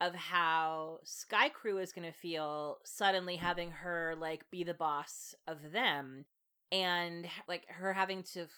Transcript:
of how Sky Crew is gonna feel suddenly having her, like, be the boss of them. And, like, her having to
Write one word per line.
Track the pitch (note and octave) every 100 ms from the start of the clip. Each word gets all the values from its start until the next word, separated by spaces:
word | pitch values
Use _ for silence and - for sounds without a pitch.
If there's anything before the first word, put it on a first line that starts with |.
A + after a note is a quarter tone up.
of | F3
how | F3 E3 F3+ E3 D#3+ D#3+ D#3+ D#3+ E3
Sky | - - - G#3+ C4+
Crew | - A3+ G3
is | F#3
gonna | - E3+
feel | D#3+ F3 D#3+ D3+ D3+ D3 -
suddenly | - - G3 F#3+ F3+ F3
having | F3 F3+ E3+
her, | E3 F3 E3+ E3 D#3+
like, | D#3+ D#3+ -
be | F3+
the | E3+ E3
boss | D#3+ D3 D3 - - - -
of | D#3 D3+
them. | F#3 B3 D3 C3+ C3 D3 _ _ _ -
And, | F#3+ F#3 F3 F3 E3+ E3+ F#3 -
like, | F3 -
her | F3 F#3+
having | F#3+ F#3+ F#3+ F#3
to | F3+ E3